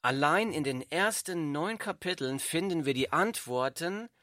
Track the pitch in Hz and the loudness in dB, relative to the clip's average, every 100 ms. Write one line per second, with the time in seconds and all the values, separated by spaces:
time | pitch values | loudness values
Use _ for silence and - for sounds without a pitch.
0 | 127 135 147 175 220 160 139 127 127 165 | 2 4 4 4 2 0 -2 -4 -2 0
1 | 208 220 - 175 151 143 180 220 214 185 | 2 0 -4 -4 -2 -2 -2 -4 -6 -4
2 | 180 180 131 135 - 160 190 170 139 131 | -4 -2 -2 -2 -2 0 0 0 2 0
3 | 131 151 208 - - 123 131 - 170 202 | 2 2 2 0 -2 0 0 -2 -4 -4
4 | 233 _ | -8 _